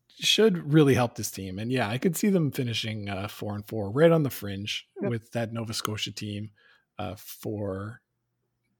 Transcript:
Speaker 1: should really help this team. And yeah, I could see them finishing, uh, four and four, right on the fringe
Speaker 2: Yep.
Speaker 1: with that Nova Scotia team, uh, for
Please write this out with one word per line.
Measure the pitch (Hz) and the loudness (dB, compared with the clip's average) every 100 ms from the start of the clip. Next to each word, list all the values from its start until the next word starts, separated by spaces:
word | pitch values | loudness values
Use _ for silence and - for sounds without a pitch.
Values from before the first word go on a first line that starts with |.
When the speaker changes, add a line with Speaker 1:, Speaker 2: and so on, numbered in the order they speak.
| _ - | _ -4
Speaker 1:
should | 160 - 220 175 151 | 0 6 6 4 4
really | 156 139 | 6 8
help | 127 120 | 6 4
this | - 107 | -2 -8
team. | - 95 92 | -8 -8 -6
And | 117 | -2
yeah, | 127 104 | 0 0
I | 123 | 2
could | 190 160 | 0 2
see | 214 | 2
them | 190 147 | 4 2
finishing, | - 123 110 113 110 98 | 0 -2 -2 -4 -6 -6
uh, | 98 104 | -6 -6
four | - 107 | -6 -8
and | 104 104 | -8 -6
four, | 110 98 | -6 -2
right | 120 170 | 2 4
on | 165 | 4
the | 139 | 2
fringe | - 101 98 104 - - 403 | -4 -8 -6 -6 -8 -10 -6
Speaker 2:
Yep. | 127 | -4
Speaker 1:
with | 117 - | -4 -6
that | 117 113 | -6 -6
Nova | 113 110 | -6 -6
Scotia | 113 - 107 - | -6 -4 -4 -6
team, | 101 107 101 107 - _ _ _ - | -8 -8 -8 -8 -14 _ _ _ -10
uh, | 95 95 | -10 -10
for | - - 113 107 101 95 104 120 _ _ _ _ _ _ _ _ | -14 -12 -8 -6 -4 -6 -8 -12 _ _ _ _ _ _ _ _